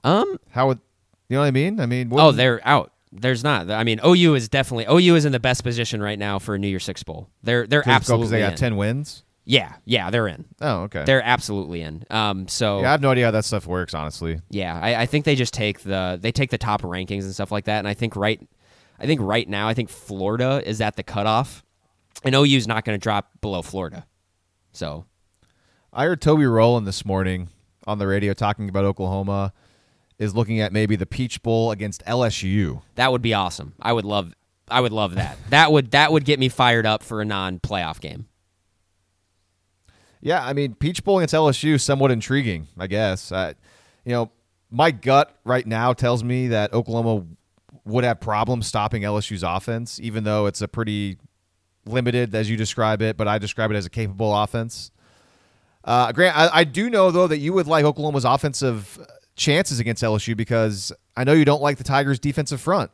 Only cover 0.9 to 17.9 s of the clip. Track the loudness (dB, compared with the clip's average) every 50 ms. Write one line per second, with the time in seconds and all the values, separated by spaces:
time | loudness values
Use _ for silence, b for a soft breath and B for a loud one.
0.9 | _ _ _ _ _ _ _ _ 0 2 2 2 2 2 2 0 0 -2 -2 -2
1.9 | -2 -2 -2 0 4 8 8 8 8 6 4 4 2 2 2 2 2 2 2 -2
2.9 | _ _ _ _ -14 -4 -2 0 0 0 0 0 0 0 -2 -4 -2 0 0 0
3.9 | 0 2 4 6 6 8 6 6 4 4 0 0 0 0 0 0 -4 -6 2 4
4.9 | 6 6 8 8 6 6 4 2 0 0 0 0 0 0 -2 -4 -2 -2 -4 -4
5.9 | -4 -4 -4 -4 -4 -4 -4 -4 -4 -4 -4 -4 -4 -2 -2 -2 -4 -4 -6 -8
6.9 | -10 -10 -12 -14 -14 -14 -14 -18 _ _ -4 -2 0 0 0 2 0 0 4 4
7.9 | 4 4 4 2 2 2 2 0 0 0 0 0 0 -2 -2 -2 0 -2 -2 -2
8.9 | -2 -4 -6 -10 -14 -20 _ _ _ _ _ 0 0 0 0 0 -12 -20 _ 0
9.9 | 0 0 0 0 0 0 0 0 -4 -8 -16 _ -12 _ -4 -2 -2 -2 -4 -6
10.9 | -6 -4 0 2 2 2 4 2 0 0 0 -4 -6 -6 -6 -6 -8 -8 -8 -10
11.9 | -12 -14 -12 _ -4 -2 -2 -2 -2 -4 -6 -8 -4 -2 -2 0 0 0 2 2
12.9 | 2 2 4 2 4 4 4 2 2 0 -2 -2 -4 -6 -4 -4 -4 -4 -4 -4
13.9 | -6 -8 -8 -8 -8 -8 -6 -6 -6 -6 -8 _ -8 -6 -6 -6 -6 -4 -2 -2
14.9 | 0 0 -2 0 -2 -2 0 0 0 0 0 -4 -2 -2 -2 -2 -4 -4 -6 -6
15.9 | -4 -4 -4 -4 -6 -4 -4 -4 -2 -2 -2 -2 -2 -4 -2 -2 -2 -2 -4 -6
16.9 | -6 -8 -6 -6 -6 -8 -6 -8 -6 -8 -6 -4 -4 -6 -4 -2 -4 -2 -2 -4